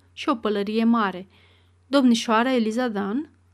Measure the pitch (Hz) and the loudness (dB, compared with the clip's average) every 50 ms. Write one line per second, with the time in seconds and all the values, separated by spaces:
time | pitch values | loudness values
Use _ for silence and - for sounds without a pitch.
0 | _ _ _ - - - - 226 - 214 208 202 202 208 214 226 226 226 233 233 | _ _ _ -8 -4 -4 -4 -2 -2 -4 -2 -2 -4 -2 -2 0 2 2 2 2
1 | 214 190 185 175 - - _ _ _ _ _ _ _ _ _ _ _ - 254 285 | 0 -2 -4 -6 -12 -18 _ _ _ _ _ _ _ _ _ _ _ -2 2 4
2 | 254 254 233 226 - - 220 220 240 262 262 247 220 220 214 233 254 247 202 196 | 4 4 4 2 2 2 2 2 2 2 0 0 0 -2 -2 -2 -4 -4 -4 -4
3 | 202 196 214 277 330 - _ _ _ _ | -4 -4 -4 -6 -6 -8 _ _ _ _